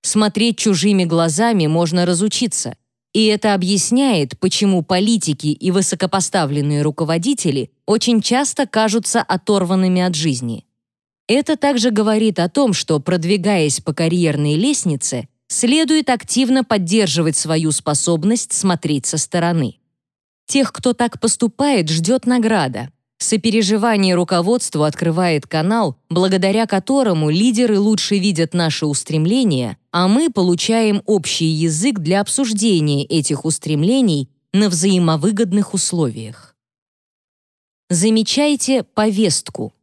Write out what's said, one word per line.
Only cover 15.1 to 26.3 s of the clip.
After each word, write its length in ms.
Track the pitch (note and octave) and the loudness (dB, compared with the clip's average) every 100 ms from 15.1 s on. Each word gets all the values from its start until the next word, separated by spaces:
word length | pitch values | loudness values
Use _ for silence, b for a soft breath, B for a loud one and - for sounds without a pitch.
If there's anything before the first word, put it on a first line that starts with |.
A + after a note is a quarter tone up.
| B2 - _ _ | -8 -10 _ _
следует 600 | - A#3+ D4+ D#4+ D#4 C#4 | -2 0 2 2 0 2
активно 560 | A#3+ - A3+ B3+ C4 | -2 -2 -2 2 2
поддерживать 720 | B3+ G#3+ F3 G#3+ F#3+ C#3+ D#3+ D3+ | 2 -2 2 2 2 0 0 -2
свою 340 | D#3 D#3+ D#3 | -2 0 0
способность 840 | D3 - D3 - E3 F3+ A#3 - | -2 -2 -2 0 0 0 0 -2
смотреть 540 | - G3 E3+ D#3 D3 - | -4 -2 -2 -2 -4 -2
со 120 | D#3 | -6
стороны. 600 | - F3+ E3+ E3 B2 - _ _ _ _ _ _ _ | -4 -2 0 0 -2 -6 _ _ _ _ _ _ _
Тех, 260 | C#4 B3+ | 0 0
кто 200 | - B3+ | -2 -2
так 280 | A#3+ A#3+ - | 0 -2 -2
поступает, 680 | A#3 - A#3 - C#4+ C4 D#3+ | -4 0 -2 0 0 2 0
ждёт 380 | D#3+ E3 B3+ A#3+ | -2 0 0 2
награда. 640 | B3 A3 A3 C3+ A#2 B2+ _ _ _ | 0 2 0 -2 -6 -12 _ _ _
Сопереживание 1000 | - A3 A3+ G#3+ F#3+ G#3+ A#3 G#3+ F#3+ F3+ | -2 0 2 2 2 2 2 2 2 2
руководству 680 | F3 F3+ F3 A#3+ - D3+ | 2 0 2 0 -2 -2
открывает 640 | D3+ - E3 D#3+ F3+ D#3 - | -2 0 -2 0 0 0 -2
канал, 500 | D#3+ E3+ A3+ F#3+ C3 _ | -2 0 0 -2 -4 _
благодаря 560 | E3 F#3 | 0 2